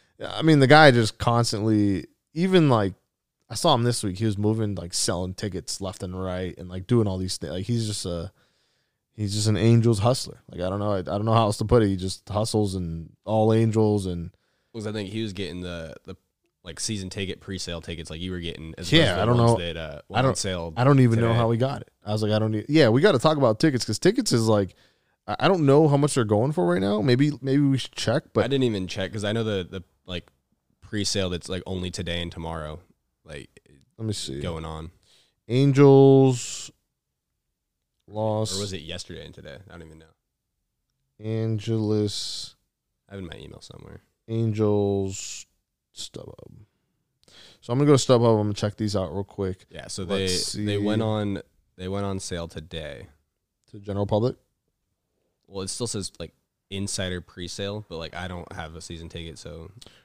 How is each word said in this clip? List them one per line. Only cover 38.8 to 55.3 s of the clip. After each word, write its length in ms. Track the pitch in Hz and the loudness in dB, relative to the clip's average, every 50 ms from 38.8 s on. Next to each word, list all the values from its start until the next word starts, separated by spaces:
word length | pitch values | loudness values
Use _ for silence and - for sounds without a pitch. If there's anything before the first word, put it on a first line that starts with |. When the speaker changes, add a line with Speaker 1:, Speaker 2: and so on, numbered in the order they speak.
| 73 | -10
Speaker 2:
yesterday 420 | 78 85 87 - - 90 80 80 | -10 -12 -12 -12 -14 -14 -14 -16
and 80 | 80 82 | -16 -18
today? 240 | - 73 76 69 - 95 - | -18 -18 -18 -18 -18 -20 -20
I 20 | 82 | -20
don't 120 | 87 80 80 | -20 -20 -20
even 100 | 78 80 | -20 -20
know. 60 | 80 78 _ _ _ _ _ _ _ _ _ _ _ _ _ _ _ _ _ _ _ _ _ _ | -20 _ _ _ _ _ _ _ _ _ _ _ _ _ _ _ _ _ _ _ _ _ _ _
Speaker 1:
Angeles. 1400 | 107 110 110 110 110 110 110 107 101 117 113 110 110 104 107 107 104 104 - - - - - - - - - _ _ _ _ _ _ _ _ _ _ _ | -8 -6 -4 -4 -2 -2 -4 -4 -2 -2 -2 0 0 0 2 0 0 0 -2 -6 -8 -8 -8 -10 -12 -14 -16 _ _ _ _ _ _ _ _ _ _ _
Speaker 2:
I 40 | 101 | -16
have 40 | 98 | -14
it 40 | 95 | -14
in 60 | 85 | -14
my 140 | - - - | -14 -16 -16
email 160 | - - - | -18 -18 -20
somewhere. 400 | - - - - - - - - - _ _ _ _ - | -20 -20 -20 -20 -20 -20 -20 -20 -20 _ _ _ _ -6
Speaker 1:
Angels 1160 | 113 113 117 113 104 107 107 104 104 104 101 101 101 98 98 95 95 - - - - - - - _ _ _ _ _ _ _ _ _ | -4 -2 -2 0 0 2 2 2 4 2 2 2 0 0 -2 -4 -6 -10 -12 -12 -14 -16 -18 -20 _ _ _ _ _ _ _ _ _
StubHub. 560 | - - - - 50 50 - 50 50 50 - - - - _ _ _ _ _ _ _ _ _ _ _ _ _ _ - - - - _ | -16 -16 -14 -14 -16 -16 -16 -18 -20 -20 -20 -20 -20 -20 _ _ _ _ _ _ _ _ _ _ _ _ _ _ -20 -20 -20 -20 _
So 120 | _ - 120 | _ -4 0
I'm 60 | 131 | 2
gonna 60 | 147 147 | 4 6
go 60 | 147 131 | 6 4
to 80 | - | 6
StubHub. 340 | - 131 117 117 117 113 107 | 4 4 6 6 6 4 4
I'm 60 | 104 | 2
gonna 80 | 104 104 | 0 -2
check 240 | - - 107 - - | -2 -4 -4 -2 -2
these 180 | 110 104 98 | -4 -2 -2
out 180 | 101 95 80 76 | -2 -4 -2 -4
real 100 | 98 101 | -6 -8
quick. 420 | - - - 101 92 90 - _ _ | -8 -6 -6 -4 -4 -4 -8 _ _
Speaker 2:
Yeah, 180 | - 82 - - | -18 -16 -14 -12
so 160 | - - 95 | -10 -10 -6
Speaker 1:
Let's 500 | 85 98 98 95 92 92 90 87 - - | -4 -2 -2 -2 -2 -2 -2 -4 -6 -6
Speaker 2:
they, 120 | 92 104 | -4 -4
they 120 | 104 104 101 | -2 -2 -2
went 220 | 104 104 107 110 | 0 0 0 0
Speaker 1:
see. 40 | 110 | 0
Speaker 2:
on, 360 | 110 107 107 104 101 98 87 - _ _ _ _ _ _ | 0 -2 -2 -2 -4 -6 -6 -10 _ _ _ _ _ _
they 120 | - 92 92 | -14 -10 -8
went 180 | 95 101 101 | -6 -6 -4
on 140 | 98 95 95 | -6 -6 -8
sale 280 | - - 92 85 85 85 | -8 -8 -8 -8 -8 -10
today. 600 | - 82 78 82 85 82 78 73 71 62 - - _ _ _ _ _ _ _ _ _ _ _ _ | -12 -16 -16 -14 -12 -12 -12 -12 -14 -14 -18 -20 _ _ _ _ _ _ _ _ _ _ _ _
Speaker 1:
To 60 | - 107 | -20 -16
the 20 | 98 | -12
general 200 | 101 98 98 104 | -8 -4 -4 -2
public? 300 | 101 110 104 110 123 104 - _ _ _ _ _ _ _ _ _ _ _ _ _ _ _ _ _ _ | 0 0 0 0 0 -2 -6 _ _ _ _ _ _ _ _ _ _ _ _ _ _ _ _ _ _